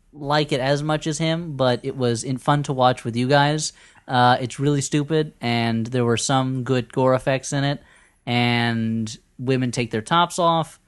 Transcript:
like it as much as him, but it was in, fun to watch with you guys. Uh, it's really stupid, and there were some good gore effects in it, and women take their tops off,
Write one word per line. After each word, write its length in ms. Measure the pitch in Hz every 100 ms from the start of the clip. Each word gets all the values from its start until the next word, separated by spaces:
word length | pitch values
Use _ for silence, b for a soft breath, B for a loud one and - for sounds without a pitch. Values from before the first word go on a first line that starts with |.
| _
like 380 | 147 143 151 151
it 60 | 143
as 200 | 131 143
much 240 | 151 151 160
as 100 | 151
him, 400 | 160 165 170 135
but 240 | 127 123
it 140 | 135 131
was 260 | 123 117
in, 140 | 120 131
fun 260 | - 147
to 100 | 143
watch 300 | 131 127 127
with 120 | 120 113
you 100 | 127
guys. 460 | 143 143 156 156 - b b -
Uh, 300 | 127 123 127
it's 200 | 127 -
really 200 | 139 143
stupid, 520 | 139 151 147 156 151 -
and 460 | 120 117 117 113 113
there 180 | 127 117
were 100 | 117
some 480 | - 135 131 131
good 300 | 123 127 120
gore 200 | - 131 127
effects 360 | 147 131 -
in 120 | 143 139
it, 160 | 143 - b b b -
and 920 | 120 120 120 117 117 113 113 110 113 _ -
women 340 | 127 131 127
take 200 | 117 120
their 100 | 113
tops 380 | 110 170 175 -
off, 400 | 170 165 156 -